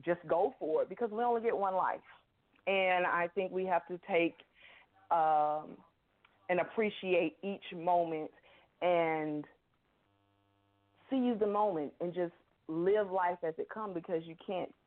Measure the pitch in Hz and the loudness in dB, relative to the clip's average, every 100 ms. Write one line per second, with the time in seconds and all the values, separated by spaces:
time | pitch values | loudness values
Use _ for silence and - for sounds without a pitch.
0 | 147 175 156 165 214 - 147 156 - 190 | -4 -4 0 0 0 -2 -2 0 0 -2
1 | 240 208 240 233 226 151 196 185 143 - | -4 0 2 2 2 2 2 2 2 0
2 | - - _ _ _ _ - 196 185 180 | -6 -20 _ _ _ _ -2 2 4 2
3 | 180 170 175 196 185 180 185 175 - 180 | 2 0 -2 -2 -4 -2 0 0 -2 -10
4 | - 185 165 - - _ - - _ _ | 0 2 2 -2 -20 _ -20 -20 _ _
5 | - 170 156 156 151 151 156 - - _ | -2 2 4 4 2 0 -6 -16 -20 _
6 | _ _ _ _ - 180 160 - 214 - | _ _ _ _ -2 0 0 0 -2 -2
7 | 190 175 165 - 196 202 - 185 170 175 | 0 2 2 -2 -8 -8 -10 -6 0 2
8 | 170 160 156 - - - _ - 175 175 | 2 -2 -8 -12 -20 -20 _ -4 2 2
9 | 165 160 156 151 147 _ _ _ _ _ | 2 0 -2 -4 -8 _ _ _ _ _
10 | _ _ 101 _ _ _ _ _ _ _ | _ _ _ _ _ _ _ _ _ _
11 | - 269 247 226 208 202 214 165 143 - | -4 0 2 2 2 2 2 0 -4 -6
12 | 175 175 175 - _ _ - 160 180 214 | -6 -4 -4 -6 _ _ -8 -2 2 2
13 | 202 185 175 180 165 160 135 - 214 175 | 2 0 -2 -2 -4 -6 -8 -8 -8 -8
14 | 170 165 165 160 - 185 - - | -6 -6 -6 -14 -8 -6 -8 -12